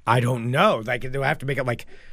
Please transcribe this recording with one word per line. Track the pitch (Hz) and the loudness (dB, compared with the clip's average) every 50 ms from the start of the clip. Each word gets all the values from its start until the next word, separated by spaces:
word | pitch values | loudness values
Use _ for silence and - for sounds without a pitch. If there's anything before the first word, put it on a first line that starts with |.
| - | 0
I | - 113 127 | 2 2 4
don't | 120 120 131 120 113 120 | 4 2 0 0 -2 0
know. | 123 143 185 214 170 120 110 | 2 4 4 4 4 2 0
Like, | 117 123 123 - 131 | -2 -4 -4 -2 -4
do | 127 139 135 | -4 -2 0
I | 135 | 0
have | 156 - | 0 0
to | 131 | -2
make | 135 143 139 | -4 -2 -2
it, | 135 | 0
like, | 127 120 117 - - - - - - | -2 -2 -4 -4 -12 -16 -18 -16 -12